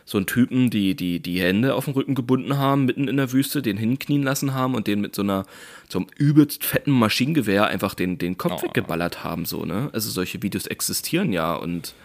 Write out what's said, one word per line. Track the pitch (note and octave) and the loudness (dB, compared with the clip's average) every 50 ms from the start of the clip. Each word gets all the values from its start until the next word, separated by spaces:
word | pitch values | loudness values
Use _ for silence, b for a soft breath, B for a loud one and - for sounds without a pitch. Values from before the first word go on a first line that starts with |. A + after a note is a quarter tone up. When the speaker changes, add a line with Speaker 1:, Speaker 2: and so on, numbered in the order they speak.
| B | B
Speaker 1:
so | - - | -4 -2
einen | G#2 G2 | -2 -2
Typen, | - - A#2+ B2 C3 A#2+ B2+ B2+ A#2+ | 0 0 0 0 2 2 2 2 2
die, | G2+ G#2+ G2 F#2+ E2+ | 2 2 0 0 0
die, | D#2 F2+ F2+ F2 E2+ | 0 -2 -2 -2 -2
die | - - F2 F2+ | -4 -4 -2 0
Hände | F2+ F2+ F#2 G#2 A#2+ C3+ B2 | 2 2 2 2 2 2 0
auf | A#2 - | 0 -2
den | D#3 B2+ | -2 -2
Rücken | C3+ - - C3+ | -2 -2 0 -2
gebunden | C3 - A#2+ B2+ C3 B2 A2+ C#3 | -2 0 2 0 0 0 -2 -2
haben, | C#3 C3+ C3+ C#3 C#3+ C3+ | 0 2 2 2 2 2
mitten | B2+ - - C#3+ A2+ | 2 0 0 -2 0
in | B2 | 0
der | C#3 C3+ B2 B2 | 0 0 2 0
Wüste, | C3 C#3 - - D3 | 0 0 0 -2 -2
den | C3+ A#2 F#2+ | -2 -2 -2
hinknien | G2+ A2 A2 C3 C#3 - - D3 C#3+ C#3 | 0 0 0 0 -2 0 0 0 2 2
lassen | C3 C#3 - - C3+ C3+ | 0 0 0 -2 -2 -2
haben | C3 C3 C3 B2+ | 0 0 0 -2
und | A#2+ G#2 | -2 0
den | - G#2 G#2 | 0 0 0
mit | G2+ - - | -2 -2 -2
so | - G2 | -2 0
einer, | G2+ G2 F#2+ F#2+ B B B B B B B B B | 0 0 0 -2 B B B B B B B B B
so | - F#2 | -6 -4
einem | F#2 - - | -4 -6 -2
übelst | - D3 D3 D3 D3+ D3 D3 - - - | 2 2 6 8 8 8 6 4 -2 -4
fetten | - - - - C#3+ | -2 -2 0 2 2
Maschinengewehr | C#3 B2 A2+ G#2+ - - C3 C#3 E3 D#3 A2 G#2 F#2+ G2+ G#2 | 4 4 4 4 4 2 2 2 2 2 2 4 4 4 4
einfach | F#2 D#2 F#2+ G2+ F#2+ - | 2 2 0 -2 -2 -2
den, | - F2+ F#2 F#2 | -2 -2 -2 -2
den | D#2 F2+ F2 F2+ | -2 -2 -4 -4
Kopf | - - E2+ F2+ - - | -2 -2 -2 -2 -2 -4
Speaker 2:
Oh. | |
Speaker 1:
weggeballert | - - B2+ G2 - E2+ E2 F2 F2 - - - | -4 -2 -4 -2 -2 -2 -2 -2 -2 -4 -6 -6
haben, | D#2 E2 E2+ E2 | -6 -6 -4 -6
so, | - - D#2+ D#2+ | -6 -6 -6 -4
ne? | D#2+ E2 G2+ C3+ D3 | -4 -4 -4 -4 -4
Also | - A2+ G#2 A2+ | -4 -4 -4 -2
solche | A2+ F#2 F#2 - - F2+ | -2 -2 -4 -4 -4 -4
Videos | - G2 F#2 G2 - | -4 -4 -4 -4 -4
existieren | - - - - - F2+ - - - - E3+ G3+ D3 G2 | -6 -6 -6 -4 -4 -4 -4 -4 -2 -2 0 0 0 0
ja | E2+ D#2+ E2 E2 | 0 0 0 -2
und | - - E2 F2 E2+ - - - - | -2 -4 -4 -6 -6 -6 -10 -14 -14